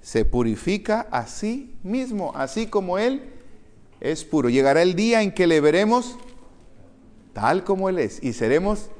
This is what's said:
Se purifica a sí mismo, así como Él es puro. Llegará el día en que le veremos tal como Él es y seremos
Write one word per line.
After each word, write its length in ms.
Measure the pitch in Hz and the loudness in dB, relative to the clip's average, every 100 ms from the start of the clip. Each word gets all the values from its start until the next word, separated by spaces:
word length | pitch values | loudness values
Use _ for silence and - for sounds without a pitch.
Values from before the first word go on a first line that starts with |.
Se 220 | - 113 | -2 2
purifica 840 | 107 123 117 107 - 202 214 220 226 | 2 2 0 0 -2 -2 0 -4 -2
a 160 | - 117 | -6 -6
sí 500 | - 208 247 269 - | -6 -6 -6 -10 -12
mismo, 500 | 185 240 262 214 170 - | -6 -4 -4 -6 -6 -6
así 320 | 135 - 220 | -6 -4 -2
como 300 | 208 185 180 | -4 -2 0
Él 340 | 233 269 - - - - - - - - | 0 -2 -8 -18 -20 -20 -20 -20 -20 -8
es 240 | - 160 | -4 -4
puro. 260 | - 156 123 | -2 0 4
Llegará 320 | 123 135 143 | 4 4 4
el 120 | 180 | 4
día 280 | 180 226 226 | 2 2 2
en 120 | 202 | 2
que 140 | 190 175 | 2 4
le 120 | 160 | 6
veremos 560 | 147 165 214 240 240 - - - - - - - - - - - - | 6 4 4 2 0 -12 -18 -20 -20 -20 -20 -20 -20 -20 -20 -20 -18
tal 320 | - 110 175 | -2 0 0
como 240 | 185 190 190 | 0 -2 0
Él 100 | 185 | 0
es 240 | 110 - | -2 -4
y 120 | 127 | -8
seremos 560 | 110 113 143 190 208 - - | -2 2 2 2 -4 -6 -14